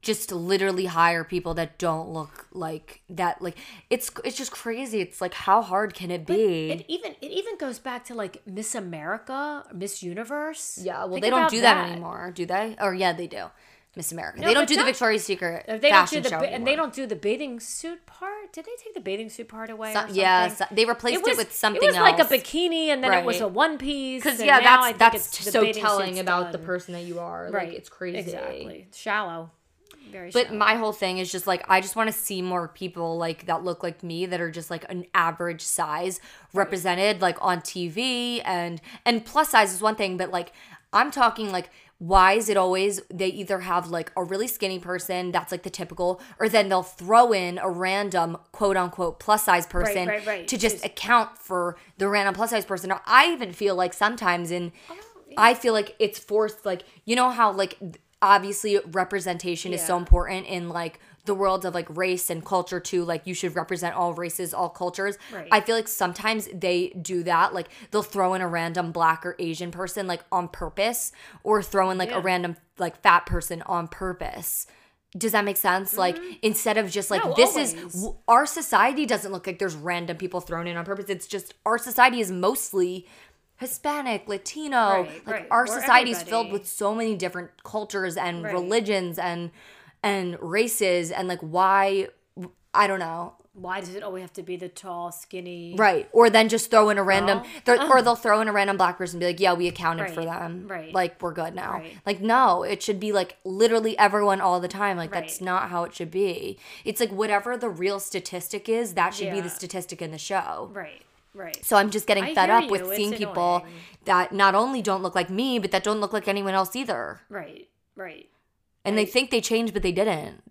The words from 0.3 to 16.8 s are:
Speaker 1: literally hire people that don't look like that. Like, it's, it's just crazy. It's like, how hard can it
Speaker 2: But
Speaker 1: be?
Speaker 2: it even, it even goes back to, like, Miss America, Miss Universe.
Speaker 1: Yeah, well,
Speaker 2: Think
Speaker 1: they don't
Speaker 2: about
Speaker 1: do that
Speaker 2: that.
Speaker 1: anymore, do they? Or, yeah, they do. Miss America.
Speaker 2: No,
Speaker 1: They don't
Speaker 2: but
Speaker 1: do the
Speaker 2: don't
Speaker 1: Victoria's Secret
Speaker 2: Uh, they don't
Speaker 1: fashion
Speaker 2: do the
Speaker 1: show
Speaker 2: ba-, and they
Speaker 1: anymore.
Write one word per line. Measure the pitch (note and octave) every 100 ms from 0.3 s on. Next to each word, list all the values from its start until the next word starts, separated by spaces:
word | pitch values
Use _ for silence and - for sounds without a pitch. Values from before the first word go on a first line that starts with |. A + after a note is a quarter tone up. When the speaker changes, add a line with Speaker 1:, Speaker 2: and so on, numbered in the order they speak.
Speaker 1:
literally | F3+ E3+ G3 G3 F#3 F3+
hire | E3 E3+ E3+
people | D#3+ F3+ E3+
that | E3 E3 _
don't | F3 D#3+ E3
look | D#3+ D3+ - -
like | F#3 E3 D#3 - - _
that. | F3 F3 -
Like, | F3 E3 - - _
it's, | A#3+ - -
it's | - A#3+
just | C4
crazy. | - A#3 A3+ C4 A3
It's | F3+ -
like, | F#3
how | - - G3+
hard | G#3 F#3 G#3
can | - F3+
it | F3+ D#3
Speaker 2:
But | F#4+
Speaker 1:
be? | G#3+ E3+ D#3
Speaker 2:
it | E3 -
even, | F4 A4+ -
it | C#4+
even | F#4 A4 G4+
goes | C#4+ A#3+
back | C4+ B3 A#3+
to, |
like, | A#3 G3 -
Miss | - F#3+ G#3+
America, | A#3+ F#3 E3 D3+ A3 A3+ C4 D4 D4 -
Miss | F3 G3 -
Universe. | F3 F3+ A3+ D4 D4+ D#4 - -
Speaker 1:
Yeah, | F#3 F3
well, | F#3
Speaker 2:
Think | F3+
Speaker 1:
they | G#3
don't | B3+
Speaker 2:
about | D#4+
Speaker 1:
do | A3
that | A#3
Speaker 2:
that. | G3 F3
Speaker 1:
anymore, | E3+ E3+ - F3+
do | F3 F3
they? | F#3 A3 -
Or, | G3+
yeah, | F#3 F#3
they | E3 F3
do. | G2+ E2+ _ _ _ _
Miss | - D#3
America. | E3 D#3+ -
Speaker 2:
No, | E4
Speaker 1:
They |
don't | G#4+
Speaker 2:
but | -
Speaker 1:
do | D#4
the |
Speaker 2:
don't | B4+
Speaker 1:
Victoria's | - A#3+ D4+
Secret | - F#3 F3 E3+ -
Speaker 2:
Uh, | A3
they | C#4+
don't | G3 F3+
Speaker 1:
fashion | D4+
Speaker 2:
do |
the | B3+
Speaker 1:
show | E3
Speaker 2:
ba-, | E3+
and | B3+ A#3
they |
Speaker 1:
anymore. | D4+